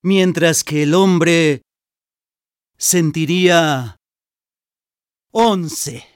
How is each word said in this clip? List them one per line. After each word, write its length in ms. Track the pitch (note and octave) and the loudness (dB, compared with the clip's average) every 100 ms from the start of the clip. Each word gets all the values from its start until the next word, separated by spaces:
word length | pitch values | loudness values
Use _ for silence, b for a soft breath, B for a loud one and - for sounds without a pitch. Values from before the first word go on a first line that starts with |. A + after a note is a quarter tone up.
mientras 600 | F3+ F#3+ F#3 E3 E3+ D#3 | 0 2 0 0 0 0
que 200 | - D3+ | -4 -2
el 100 | D3 | 0
hombre 680 | F3 G3 F3 E3+ E3+ D#3 C3 _ _ _ _ _ _ _ _ _ _ _ _ | 2 2 2 2 2 0 -2 _ _ _ _ _ _ _ _ _ _ _ _
sentiría 1200 | - F3+ D#3+ D#3 D3+ F3+ F3+ E3+ D#3+ C3+ A#2 - _ _ _ _ _ _ _ _ _ _ _ _ _ | -2 0 0 -2 -2 2 2 2 0 -4 -8 -16 _ _ _ _ _ _ _ _ _ _ _ _ _
once. 760 | A3+ A#3 G3 D#3+ - - A#2 - | 0 0 0 -4 -8 -10 -12 -20